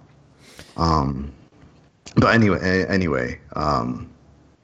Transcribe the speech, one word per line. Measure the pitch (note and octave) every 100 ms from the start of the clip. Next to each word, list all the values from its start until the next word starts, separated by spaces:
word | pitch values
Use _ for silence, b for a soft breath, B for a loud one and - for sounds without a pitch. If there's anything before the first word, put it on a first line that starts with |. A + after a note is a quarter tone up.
| - _ _ _ B B B -
Um, | E2 D#2 C#2 C2+ D2 - - _ - _ _ _ - -
but | A#2 A2+
anyway, | G#2+ F2+
a-, | F#2 F#2+ F2+
anyway, | F#2+ F2+ C2+ B1 B1 - -
um, | D2+ C#2 A#1+ B1 - - _ _ _ _